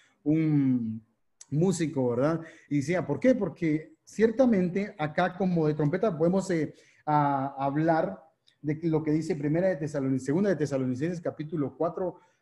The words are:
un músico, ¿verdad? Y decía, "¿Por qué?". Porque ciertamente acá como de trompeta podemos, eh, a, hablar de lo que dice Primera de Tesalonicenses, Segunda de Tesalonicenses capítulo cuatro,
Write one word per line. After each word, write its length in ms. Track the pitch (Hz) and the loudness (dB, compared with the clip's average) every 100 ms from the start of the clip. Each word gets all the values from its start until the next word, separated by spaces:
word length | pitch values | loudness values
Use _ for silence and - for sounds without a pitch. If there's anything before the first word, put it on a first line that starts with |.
| _ _ | _ _
un 760 | 147 156 156 147 135 127 113 113 - _ _ _ - | 0 2 2 4 4 2 -2 -8 -12 _ _ _ -6
músico, 600 | 143 190 170 156 135 123 | 0 0 0 -2 -2 0
¿verdad? 320 | 117 147 165 - - - | 0 0 -2 -6 -18 -6
Y 80 | 147 | -4
decía, 280 | 131 180 - | -2 -2 -2
"¿Por 140 | 143 | 0
qué?". 160 | 254 254 | 2 2
Porque 600 | 185 - 160 156 - _ | 0 -2 -2 -2 -4 _
ciertamente 920 | - - 226 220 254 196 180 196 202 - | -12 0 2 4 4 4 2 -2 -6 -4
acá 380 | 151 175 180 180 | -4 0 0 0
como 320 | 185 170 156 | 0 2 2
de 60 | |
trompeta 440 | 156 147 160 170 151 | 2 0 0 0 2
podemos, 320 | 170 190 190 | 2 2 0
eh, 220 | 165 147 - - _ - | -2 -2 -8 -20 _ 0
a, 420 | 147 143 139 135 135 | 2 4 0 -2 -4
hablar 680 | 139 147 165 160 185 196 - _ _ _ | -2 2 2 2 0 -4 -16 _ _ _
de 180 | 147 156 | -6 -2
lo 200 | 165 156 | 0 0
que 80 | 156 | 2
dice 240 | 156 160 160 | 0 0 -2
Primera 320 | 147 165 190 | 0 2 0
de 80 | 165 | 0
Tesalonicenses, 500 | 151 147 135 131 143 | -4 -4 -2 -2 0
Segunda 240 | 160 202 | 0 0
de 60 | 151 | 0
Tesalonicenses 640 | 147 135 127 123 165 170 | -2 -2 -2 -2 -4 -4
capítulo 540 | 143 - 151 170 131 - | -6 -8 -6 -4 -4 -4
cuatro, 420 | 165 185 180 - _ _ | -4 -4 -6 -6 _ _